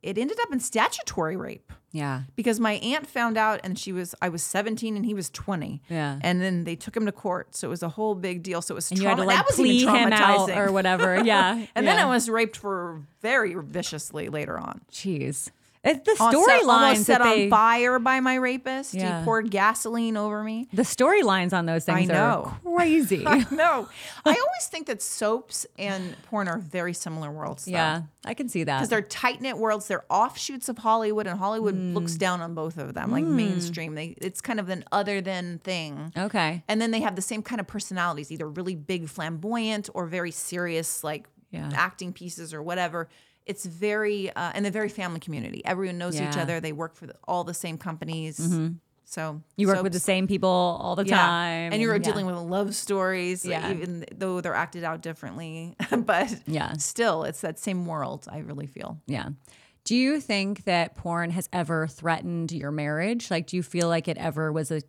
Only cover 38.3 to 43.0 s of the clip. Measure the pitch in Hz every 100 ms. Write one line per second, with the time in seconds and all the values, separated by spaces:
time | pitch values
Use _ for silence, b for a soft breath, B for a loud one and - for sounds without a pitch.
38.3 | 156 156 151 180 180 143 180 165 - 160
39.3 | 165 190 233 220 214 202 - 175 175 175
40.3 | 165 - 175 175 165 160 - 156 151 -
41.3 | _ _ 160 147 143 185 - 180 180 175
42.3 | 170 165 156 156 180 175 170